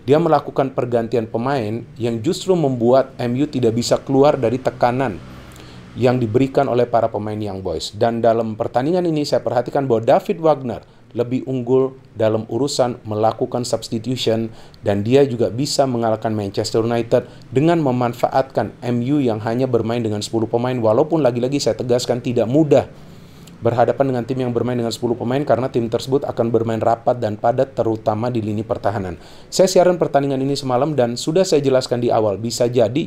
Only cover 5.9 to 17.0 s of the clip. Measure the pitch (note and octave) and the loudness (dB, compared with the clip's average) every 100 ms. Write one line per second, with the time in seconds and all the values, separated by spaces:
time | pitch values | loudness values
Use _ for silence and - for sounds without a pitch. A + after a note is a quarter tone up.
5.9 | - B2 B2+ A#2 A#2+ C3+ C#3+ C3+ A#2+ A#2+ | 0 2 2 2 2 2 2 2 0 2
6.9 | A2+ A2+ G#2+ G#2+ G#2+ G#2 F#2+ F#2 D#2+ - | 2 0 -2 -6 -4 -6 -6 -6 -6 -8
7.9 | G2+ A#2 A#2 A2+ A2+ A2+ G#2 A2+ A#2+ C3+ | -2 0 2 2 2 0 -4 -2 -2 0
8.9 | F3+ F3 D#3 D3 B2 - B2 A#2+ D3 C3+ | 0 0 -2 0 -2 0 -2 0 -2 0
9.9 | A2+ A#2 E3 - E3+ D#3+ C#3+ C3 F#2 - | 0 4 2 2 0 2 0 -2 -8 -12
10.9 | - - A2+ A#2+ B2+ - C3 A#2+ C3 C3 | -20 -12 -4 -2 -2 -4 -4 2 2 2
11.9 | C3 - A2 A2 A2+ A2 A#2 C#3 - B2 | -4 -20 -2 0 0 -2 -2 -2 0 -2
12.9 | - G#2+ G#2+ A2 A#2 B2+ B2+ B2 C3+ - | -2 -6 0 0 0 -4 -4 -4 -4 -4
13.9 | A#2+ A2+ B2+ - A2+ A2+ - - - G#2+ | -6 -4 -2 0 0 -2 -10 -20 -8 -2
14.9 | G2+ G#2+ C3 C#3 A#2+ G#2+ G#2+ C#3+ - C3+ | -2 4 4 4 2 -2 0 -2 0 0
15.9 | A#2 A#2 A2 A2+ G#2+ G2 - G#2+ A#2 A2+ | 0 0 0 -2 -4 -4 -4 -2 0 0
16.9 | A#2 | -2